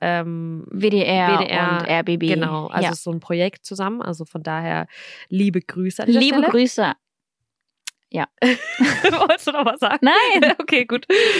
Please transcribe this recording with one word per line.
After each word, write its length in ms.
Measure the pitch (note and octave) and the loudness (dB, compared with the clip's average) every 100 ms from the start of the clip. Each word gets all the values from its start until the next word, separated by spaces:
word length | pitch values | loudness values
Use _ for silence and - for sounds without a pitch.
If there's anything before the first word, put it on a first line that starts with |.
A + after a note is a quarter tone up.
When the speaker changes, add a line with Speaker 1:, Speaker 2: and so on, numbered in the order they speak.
Speaker 1:
ähm, 640 | F3 F3 E3+ E3 E3 D#3+ - | -2 -2 -4 -8 -8 -10 -10
Speaker 2:
W 180 | F#3+ G#3+ | -2 0
D 120 | G#3 | 2
R 360 | F#3 F#3 F3+ E3+ | 2 2 2 2
Speaker 1:
W 60 | - | 2
D 40 | |
R, 280 | F3+ F3+ F3 | 0 0 0
Speaker 2:
und 80 | E3+ | 0
R 160 | E3 | -2
B 140 | E3 E3+ | 0 0
B. 100 | E3 | 0
Speaker 1:
genau, 340 | F#3 D#3+ D#3 D#3 | 0 0 -4 -6
also 160 | - F3 | -2 -2
Speaker 2:
Ja. 60 | |
Speaker 1:
ist 120 | E3+ | -4
so 80 | - | -6
ein 80 | E3 | -8
Projekt 460 | - E3+ F#3 - - | -6 -2 -2 -4 -12
zusammen. 360 | G3 G3 A#3 | -8 -6 -6
Also 240 | - E3 D#3+ | -8 -8 -10
von 160 | E3 | -12
daher 440 | D#3 D#3+ E3 D#3+ E3+ - - - - | -8 -6 -4 -4 -6 -12 -20 -20 -6
liebe 320 | F#3+ G3+ F3+ | -2 0 0
Grüße 400 | - F3 F#3 - | -4 -6 -6 -2
an 40 | - | 2
dieser 120 | A#3 | 4
Speaker 2:
Liebe 180 | C4+ C#4 | 4 2
Speaker 1:
Stelle. 140 | D#4 | 2
Speaker 2:
Grüße. 420 | D#4 B3 - F#3 - _ _ _ _ _ _ _ _ - - _ | 2 2 2 -2 -2 _ _ _ _ _ _ _ _ -20 -20 _
Ja. 180 | F3 D3 | -6 -6
Speaker 1:
<laughs> 80 | _ B3 B3 D#5+ - C4 - F4+ E4 G4+ | _ 0 0 -4 0 0 2 0 2 2
Wolltest 200 | F4 - | 2 0
du 40 | |
noch 140 | D4 C4+ | -2 -2
was 140 | B3+ | 0
sagen? 200 | G#3+ C#4+ | -2 2
Speaker 2:
Nein. 520 | C4 F4+ B4 G4 D4 - | 4 4 4 4 4 2
Speaker 1:
<laughs> 20 | |
Okay, 260 | D#4+ C#4+ A#3+ | 0 0 0
gut. 200 | B3 - G4 A4+ G4 | -4 0 2 4 2